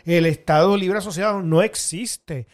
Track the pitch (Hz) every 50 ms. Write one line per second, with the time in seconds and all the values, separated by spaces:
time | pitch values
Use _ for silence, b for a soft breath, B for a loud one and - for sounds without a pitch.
0 | B 160 175 170 165 165 147 - _ - 156 151 170 196 202 202 190 180 196 214
1 | 185 208 165 165 196 214 208 196 185 160 160 165 202 214 - - - - - 175
2 | 247 226 - - _ - 160 131 117 b